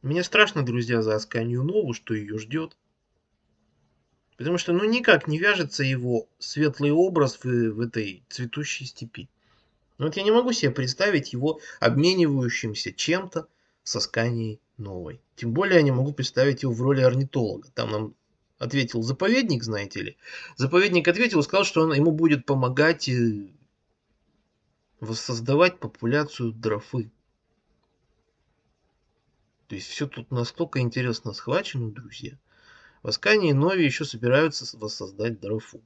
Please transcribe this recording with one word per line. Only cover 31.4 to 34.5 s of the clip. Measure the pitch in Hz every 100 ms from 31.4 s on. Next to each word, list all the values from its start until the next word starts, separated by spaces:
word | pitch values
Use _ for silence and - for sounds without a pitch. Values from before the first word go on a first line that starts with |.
| - 151 202 135 113
друзья. | 107 117 - - - _ _ _ - - _
В | 107
Аскании | - 202 214 175
Нове | 139 156 190
еще | 151 131
собираются | - 113 120 131 156